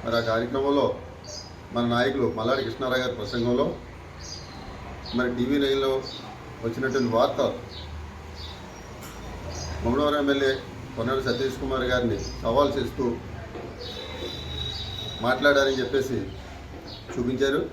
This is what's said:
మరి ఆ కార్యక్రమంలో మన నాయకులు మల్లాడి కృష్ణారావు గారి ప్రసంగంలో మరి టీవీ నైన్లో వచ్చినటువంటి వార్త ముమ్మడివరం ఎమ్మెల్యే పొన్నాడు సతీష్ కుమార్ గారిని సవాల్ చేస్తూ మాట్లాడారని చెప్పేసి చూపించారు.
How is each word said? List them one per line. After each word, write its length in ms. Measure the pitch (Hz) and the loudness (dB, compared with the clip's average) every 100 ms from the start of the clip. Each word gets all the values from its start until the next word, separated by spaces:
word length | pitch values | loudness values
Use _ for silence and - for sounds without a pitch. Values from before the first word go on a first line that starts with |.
మరి 120 | 117 117 | 2 0
ఆ 40 | 113 | 2
కార్యక్రమంలో 580 | 113 120 135 139 143 120 - - - - - - - - 120 | 2 2 0 4 4 4 2 -6 -14 -12 -12 -12 -14 -6 0
మన 80 | 120 | 2
నాయకులు 320 | 120 123 - 113 - | 4 4 4 2 2
మల్లాడి 280 | 113 131 113 | 2 2 2
కృష్ణారావు 360 | - 131 127 | -2 0 2
గారి 100 | 123 117 | 0 -2
ప్రసంగంలో 480 | 104 120 120 123 160 170 - - - - - - - - - - - - - 120 | -2 0 2 4 2 0 -10 -14 -14 -12 -12 -12 -12 -12 -12 -12 -12 -12 -4 0
మరి 120 | 123 120 | 0 2
టీవీ 200 | 123 143 139 | 2 4 4
నైన్లో 260 | 135 135 135 135 - - - - - | 4 4 2 -2 -10 -12 -12 -14 -6
వచ్చినటువంటి 480 | 117 113 131 131 120 113 | -6 -2 0 2 4 4
వార్త 260 | 139 - 131 - - - - - - - - - - - - - - - - - - - - - - - | 4 4 0 0 -8 -10 -10 -10 -10 -12 -14 -12 -12 -12 -14 -14 -14 -12 -12 -12 -10 -10 -8 -8 -6 -2
ముమ్మడివరం 360 | 113 127 147 147 | 0 4 4 4
ఎమ్మెల్యే 280 | 139 139 139 135 - - - - | 4 4 4 2 -2 -12 -10 -2
పొన్నాడు 260 | 117 135 131 | 0 2 2
సతీష్ 320 | 117 135 123 | 2 0 -2
కుమార్ 240 | 135 131 127 | -2 0 2
గారిని 260 | 127 117 98 - - | 2 2 0 -2 -4
సవాల్ 280 | 113 123 143 - | 2 6 6 4
చేస్తూ 280 | 117 - 123 113 - - - - - - - - - - - - - - - - - - - - 117 | -2 0 0 0 -6 -10 -10 -10 -10 -10 -10 -8 -8 -8 -8 -8 -8 -6 -4 -6 -6 -6 -8 -2 0
మాట్లాడారని 540 | 123 143 139 135 131 | 6 8 8 6 4
చెప్పేసి 360 | 123 135 135 117 98 - - - - - - - - | 2 2 2 0 -4 -8 -12 -12 -12 -12 -12 -14 -8
చూపించారు. 480 | - 120 131 139 147 - | -2 0 2 4 2 0